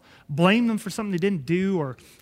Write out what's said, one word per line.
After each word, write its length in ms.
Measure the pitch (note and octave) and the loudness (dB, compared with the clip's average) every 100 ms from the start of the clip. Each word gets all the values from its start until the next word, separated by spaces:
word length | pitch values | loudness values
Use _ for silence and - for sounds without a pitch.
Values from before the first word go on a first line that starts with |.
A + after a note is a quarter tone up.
| _ - - | _ -20 -8
blame 380 | D3 F3 A3 A#3 | 2 4 4 2
them 100 | G#3+ | -2
for 120 | G3 | -6
something 220 | G3 G#3+ | -8 -4
they 60 | F3+ | -2
didn't 280 | F#3+ F#3+ B2+ | -2 -2 -2
do 320 | F3 F#3+ F#3 | -2 0 -2
or 200 | C#3 B2+ - - | -4 -8 -18 -20